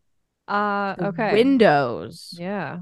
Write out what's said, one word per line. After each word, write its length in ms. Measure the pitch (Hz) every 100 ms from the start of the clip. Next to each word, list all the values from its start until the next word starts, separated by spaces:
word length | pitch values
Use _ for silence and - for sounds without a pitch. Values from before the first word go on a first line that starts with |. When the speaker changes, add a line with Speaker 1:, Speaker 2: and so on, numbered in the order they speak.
| _ _ _ _ -
Speaker 1:
Uh, 460 | 202 208 202 196
Speaker 2:
The 120 | - -
Speaker 1:
okay. 240 | 175 214
Speaker 2:
windows. 1000 | 208 262 262 196 147 123 90 104 170 - 170
Speaker 1:
Yeah. 400 | 180 202 139 175